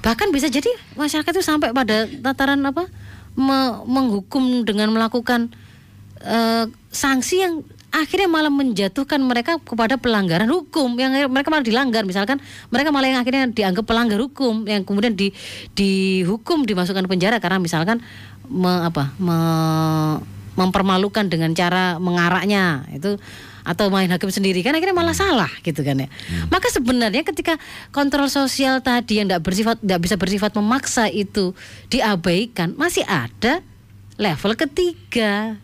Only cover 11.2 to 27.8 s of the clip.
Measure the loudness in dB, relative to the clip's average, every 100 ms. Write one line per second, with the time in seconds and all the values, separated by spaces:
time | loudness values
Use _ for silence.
11.2 | 2 0 0 0 2 0 2 0 -2 -2
12.2 | -2 -2 -6 -20 -4 0 2 2 2 2
13.2 | 0 0 0 0 0 0 0 2 2 0
14.2 | -2 -2 -2 0 -2 -4 0 0 0 0
15.2 | -2 -4 -16 -16 -10 0 2 2 2 2
16.2 | 0 -2 0 0 2 0 0 -2 0 2
17.2 | 2 2 0 0 0 0 0 -2 -4 -20
18.2 | -20 -20 -8 0 2 2 0 -2 -4 -2
19.2 | 0 2 2 2 2 2 2 2 0 -2
20.2 | -6 -16 -8 0 2 2 2 2 2 0
21.2 | 0 0 0 2 2 2 0 0 0 2
22.2 | 2 2 2 2 2 0 -6 -6 -4 -4
23.2 | -8 -20 -20 -14 -8 0 2 2 2 0
24.2 | 0 0 0 2 2 2 2 2 0 0
25.2 | 2 2 0 -4 -4 -2 0 -2 -4 -10
26.2 | -6 -4 0 0 2 0 2 2 2 0
27.2 | -2 -4 -2 -2 -4 -18